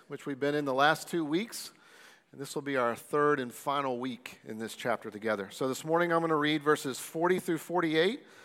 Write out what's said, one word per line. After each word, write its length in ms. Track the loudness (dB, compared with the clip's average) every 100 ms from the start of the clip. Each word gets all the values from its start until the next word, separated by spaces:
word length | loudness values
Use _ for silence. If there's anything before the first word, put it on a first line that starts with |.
| -14
which 180 | -12 -8
we've 140 | -2
been 160 | 0 0
in 100 | 0
the 80 |
last 340 | 4 4 4 0
two 160 | -4
weeks. 480 | 0 -2 -2 -8 -14 -18 -20 -20 -20 -20 _
And 100 | -14
this 140 | -8 -6
will 80 |
be 140 | -2 2
our 180 | 2 0
third 440 | -2 4 4 4
and 140 | 0
final 460 | -6 -2 -2 0 -2
week 400 | -4 -8 -12 -16
in 140 | -12 -8
this 180 | -8 -4
chapter 360 | -2 -2 -4
together. 380 | -6 -2 -2 -4
So 160 | -4 -4
this 180 | -2 0
morning 260 | 2 4
I'm 100 | 2
gonna 140 | 2 2
read 280 | 2 2
verses 340 | 2 2 0 -6
forty 400 | -8 0 2 2
through 200 | 0 -4
forty-eight 680 | -2 0 2 4 2 0 -10 -20